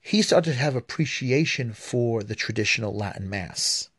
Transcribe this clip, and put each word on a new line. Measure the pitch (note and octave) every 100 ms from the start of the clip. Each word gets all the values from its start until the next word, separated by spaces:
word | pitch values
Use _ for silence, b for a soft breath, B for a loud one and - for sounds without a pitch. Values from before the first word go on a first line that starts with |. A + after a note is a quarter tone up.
He | - G#3
started | - C3+ D#3+
to | B2+
have | D3 B2+
appreciation | - - D3 - C3 C3+ D#3+ - A#2+
for | G#2+ - B2 A#2+ A2+
the | G#2
traditional | A2 - A#2 G#2 - G#2+ G2+
Latin | G2+ - F#2+
mass | G2 E2+ - - - -